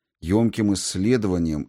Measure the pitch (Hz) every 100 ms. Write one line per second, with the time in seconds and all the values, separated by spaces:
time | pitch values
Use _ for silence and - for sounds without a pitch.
0 | _ _ 80 101 117 107 104 98 - 95
1 | 101 127 104 90 82 76